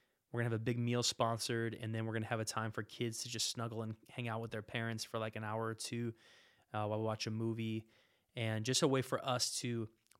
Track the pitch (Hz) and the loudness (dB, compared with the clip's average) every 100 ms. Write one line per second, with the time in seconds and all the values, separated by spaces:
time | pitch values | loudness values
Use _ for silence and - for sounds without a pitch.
0 | _ _ _ - 120 110 110 120 120 120 | _ _ _ 0 2 2 2 2 4 4
1 | 117 - 113 117 - 117 113 110 110 113 | 2 4 2 2 0 0 0 -2 -2 0
2 | 113 113 110 113 110 - 110 110 104 - | 0 0 0 0 0 0 -2 -2 -6 -2
3 | 120 117 120 117 - - 113 110 110 107 | -2 -2 -6 -2 -2 0 -4 -2 -4 -6
4 | - - 120 113 113 110 107 120 113 110 | -8 -6 -2 -2 -4 -6 -4 -2 -2 -2
5 | - 117 110 110 107 110 113 110 - 120 | -4 -2 -2 -4 -4 -2 -2 -4 -4 -2
6 | 120 113 - - - _ _ 107 107 107 | -4 -6 -16 -20 -20 _ _ -2 0 2
7 | 110 107 117 110 113 113 113 110 - - | 0 0 -2 0 0 0 -2 -2 -6 -18
8 | _ _ _ 127 113 110 110 131 151 131 | _ _ _ -2 0 0 2 4 6 4
9 | 123 131 135 123 - - 123 117 107 - | 2 -2 0 2 0 0 -2 -2 -4 -8
10 | _ | _